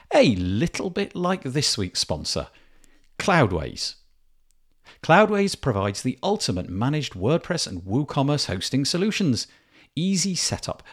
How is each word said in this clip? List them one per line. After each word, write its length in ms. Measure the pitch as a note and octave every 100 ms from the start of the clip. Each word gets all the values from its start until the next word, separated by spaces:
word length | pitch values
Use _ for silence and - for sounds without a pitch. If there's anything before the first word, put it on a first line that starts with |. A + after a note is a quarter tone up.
| -
a 220 | D4+ G3+ F#2
little 540 | F2+ G2+ E3 - F#3+
bit 260 | G3+ - F3+
like 280 | F3+ F#3+
this 340 | C3 C#3+ C3 -
week's 240 | F2+ -
sponsor, 460 | - D#2 D#2 D#2 - - - - - _ _ -
Cloudways. 760 | - F3 G#2+ E2+ C2 - - - _ _ _ _ _ _ _ _ - -
Cloudways 540 | - F3 G#3 G3+ G3 -
provides 400 | C#3 G2 G2+ G2
the 180 | B2+ -
ultimate 460 | F3+ G#3 - F2+ -
managed 460 | F#2+ B2+ D3+ B2+
WordPress 520 | F#2 G#2 E3 - E3+ -
and 180 | F#2
WooCommerce 640 | F#2 A#2+ C#3+ D3 C#3 D3 -
hosting 360 | F#2+ - C3
solutions. 640 | C3+ E3+ G#3 - E3+ A2 - _ _ _ _ -
Easy 400 | F#3 F#3+ G3 E3+
setup 480 | - - - - -